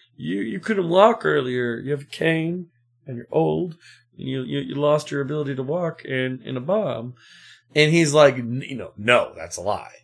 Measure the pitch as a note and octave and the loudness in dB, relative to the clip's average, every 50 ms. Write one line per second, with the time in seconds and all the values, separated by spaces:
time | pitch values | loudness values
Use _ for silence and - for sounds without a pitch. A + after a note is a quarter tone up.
0 | _ _ _ - - - - G3+ - A2+ G3 F3+ - - G#3+ G3 F3 E3 F3 F#3+ | _ _ _ -10 -6 -6 -4 -4 -4 -6 -6 -8 -4 -2 -2 0 0 2 6 6
1 | G#3 A#3 A3+ - - D#3 D3+ D3 B2+ B2+ B2 B2 A#2+ A#2+ A2+ A2+ - C3+ D3 C#3 | 6 6 4 2 0 0 0 2 0 0 -2 -2 -2 -2 -4 -4 -4 -6 -6 -6
2 | C#3+ _ - - D#3+ E3 D#3+ D#3+ D#3+ E3+ F3+ F3+ E3+ _ _ _ _ _ _ _ | -6 _ -6 -2 0 0 0 0 0 -2 -4 -6 -8 _ _ _ _ _ _ _
3 | _ D3 B2 A#2+ - - - D#3 D#3+ D#3 D#3 D#3+ F3+ E3+ D#3+ _ _ - - _ | _ -12 -12 -12 -10 -2 0 2 2 2 2 0 -2 -4 -8 _ _ -20 -20 _
4 | _ _ _ - - C3 C3 C3 B2+ C#3+ C#3+ C#3+ C3+ B2+ C3 C#3+ D3 D3+ D3+ D3+ | _ _ _ -12 -8 -6 -6 -6 -6 -4 -6 -6 -6 -6 -4 0 2 2 2 2
5 | D3+ - C#3+ C#3+ C3+ C3+ D3+ D3+ C#3+ C#3 C3+ C3+ C3 C3+ E3 F3+ E3+ D#3+ - - | 0 -4 -4 -4 -4 -4 -4 -4 -4 -4 -4 -6 -4 -4 -4 -2 -2 -4 -6 -8
6 | - - C3 C3 C3 B2+ B2+ C3 - - C3 B2 B2+ E3 G3+ A3 G3 C#3 A#2+ A#2 | -10 -6 -4 -2 -2 -4 -4 -8 -8 -8 -8 -6 -2 -2 -2 0 0 -2 -4 -6
7 | A#2 B2+ B2 _ _ - - - - - - _ _ _ - D3+ D3+ D3+ E3 E3+ | -8 -10 -12 _ _ -20 -20 -20 -20 -20 -20 _ _ _ 2 4 4 6 6 4
8 | D#3+ C#3+ C#3+ D3+ D3 C#3 B2+ B2+ A#2+ A#2 B2 C3+ - - C#3 A2 F2+ - _ G2+ | 4 6 6 8 8 8 6 2 -4 -4 -6 -6 -6 -8 -10 -10 -10 -12 _ -4
9 | G#2 A#2+ B2 G#2+ D#2+ - - E2 D#2+ E2+ - F2 F2 G2+ G2 D#2 - - - - | 2 4 4 4 4 0 -6 -12 -12 -12 -10 -6 -2 -2 -4 -4 -6 -14 -20 -20